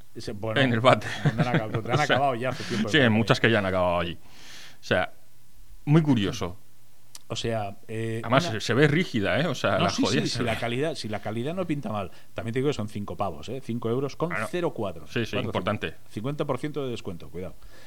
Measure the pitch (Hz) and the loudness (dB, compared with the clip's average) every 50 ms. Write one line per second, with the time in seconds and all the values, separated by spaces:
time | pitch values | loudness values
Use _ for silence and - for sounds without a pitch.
0 | - - - 120 - - 110 104 110 110 110 143 135 127 120 113 113 127 123 113 | -12 -10 -10 -10 -8 -8 -6 -4 -4 0 2 4 4 4 4 6 8 8 8 8
1 | - 110 - - - 143 - 113 - 120 - - 110 110 - 120 101 117 123 147 | 4 -2 -6 0 0 2 2 4 2 2 2 2 2 0 -2 -2 0 2 2 2
2 | 147 139 147 - 143 139 127 113 127 131 - - - - 117 101 - 107 156 156 | 4 4 4 4 4 2 2 0 0 -2 -2 -2 -4 -2 -2 0 0 2 4 6
3 | 131 113 107 110 113 - 131 - - 113 113 107 98 95 92 92 90 90 87 87 | 6 6 6 4 4 4 4 4 6 4 4 4 4 2 2 4 4 4 4 2
4 | 85 85 80 - - - - - - - - - - - - - - - 110 92 | 0 0 -4 -6 -8 -10 -10 -10 -10 -10 -10 -10 -10 -10 -10 -10 -2 0 2 2
5 | 90 - - - - - - - - - - - - - - - - 147 147 165 | 2 0 -2 -8 -10 -10 -10 -10 -10 -12 -12 -12 -10 -10 -10 -6 2 6 6 6
6 | 160 147 131 110 98 98 95 - - 87 98 - - - - - - - - - | 6 6 4 4 2 0 0 -2 -4 -4 -6 -8 -10 -10 -10 -10 -12 -12 -12 -12
7 | - - - - - - 117 - - 117 113 110 104 98 98 - - - 110 113 | -12 -12 -12 -12 -8 -6 -6 -4 -2 -2 -2 -2 -2 -4 -6 -8 -10 -8 -6 -4
8 | 113 113 110 113 113 113 123 135 175 170 110 101 - - 113 127 151 143 147 175 | -4 -4 -4 -4 0 4 4 4 4 4 0 -2 0 2 4 6 6 6 6 2
9 | 180 - - 110 98 90 90 120 160 175 127 - - 104 101 95 - 95 98 - | 2 0 0 0 2 2 2 2 2 0 0 0 2 2 4 4 4 2 2 2
10 | 185 95 113 139 - - - 117 - 113 110 110 120 120 120 127 147 165 143 - | 2 2 2 2 0 0 0 0 0 0 0 0 0 -2 -2 0 -2 -2 -2 -4
11 | - 107 107 101 - 107 110 117 120 147 180 190 185 170 151 143 - - 107 104 | -6 -6 -6 -4 -4 -4 -4 -2 -4 -2 -2 -2 -2 -2 -2 -2 -2 -2 -4 -4
12 | 95 82 - - - - - - 95 117 117 131 127 151 135 - 107 104 - 107 | -4 -4 -8 -10 -12 -10 -8 -6 -6 -2 -2 0 2 2 0 0 -4 -4 -4 -6
13 | 101 - 90 - 101 95 85 71 82 - 120 135 - - 113 120 113 113 117 131 | -6 -6 -4 -2 -2 -4 -4 -6 -6 -8 -8 -6 -4 -4 -4 -2 0 0 0 0
14 | 139 135 - - 151 175 175 - 110 104 - 180 170 151 - - 104 95 90 82 | 0 -2 -2 -4 -4 -2 -2 -2 -2 -2 -2 -2 -2 -2 -2 -2 -4 -4 -4 -6
15 | - - - 123 113 - - 98 104 113 101 110 92 98 104 98 - 80 - - | -10 -6 -4 -2 -2 -2 -2 -2 -2 -2 -2 -2 0 0 -2 0 -2 -4 -6 -8
16 | - - - 107 104 135 147 147 151 143 135 120 - 151 147 151 135 127 117 - | -10 -10 -8 -6 -4 -4 -4 -2 -2 -2 -2 -2 -2 -4 -4 -4 -4 -4 -4 -6
17 | - 104 87 80 80 78 80 87 90 82 - - - - - - - | -6 -8 -8 -8 -8 -8 -8 -8 -8 -8 -8 -10 -10 -10 -10 -10 -10